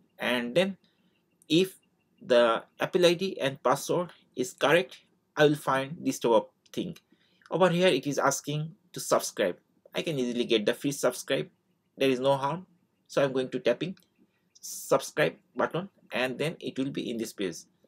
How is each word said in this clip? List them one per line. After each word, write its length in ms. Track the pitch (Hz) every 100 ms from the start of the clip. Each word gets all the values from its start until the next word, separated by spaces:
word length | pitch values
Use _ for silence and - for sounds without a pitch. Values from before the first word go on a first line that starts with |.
| _ -
and 340 | 113 123 120
then 240 | 131 190 190 _ _ _ _ _ _ -
if 260 | 156 185 - _ _ _ _
the 420 | - 120 120 113 - -
Apple 280 | - 185 175
I 80 | 175
D 240 | 190 -
and 200 | 139 139
password 480 | - 131 - 156 175 - _ -
is 180 | 127
correct, 460 | - 147 165 - - _ _ _ -
I 100 | 151
will 100 | 147
find 420 | - 135 135 170
this 200 | 131 -
type 120 | 127
of 140 | 110 - _ _
thing. 240 | - 92 170 _ _ _ _ -
Over 200 | 165 180
here 180 | 170 185
it 180 | 135 143
is 140 | 135
asking 560 | 131 - - 151 160 - _
to 60 | -
subscribe. 580 | - 110 - - 98 - _ _ _ 180
I 80 |
can 160 | 175 143
easily 260 | 123 117 107
get 220 | 113 104
the 80 | 120
free 160 | 143
subscribe. 580 | 135 131 135 - - 78 _ _ _ _ -
There 120 | 135
is 100 | 127
no 160 | 135 139
harm. 320 | 139 170 185 _ _ _ _
So 160 | -
I'm 100 | 139
going 160 | 131 131
to 100 | 131
tapping 380 | 117 123 160 190 _ _ _ _ _ _
subscribe 760 | - - - 139 - - 160 - _ -
button, 340 | 117 160 196 _ _
and 260 | 113 127 120
then 200 | 147 -
it 180 | - 123
will 140 | 135
be 180 | 139 -
in 80 | 113
this 160 | 110
page. 220 | - 95 82 - _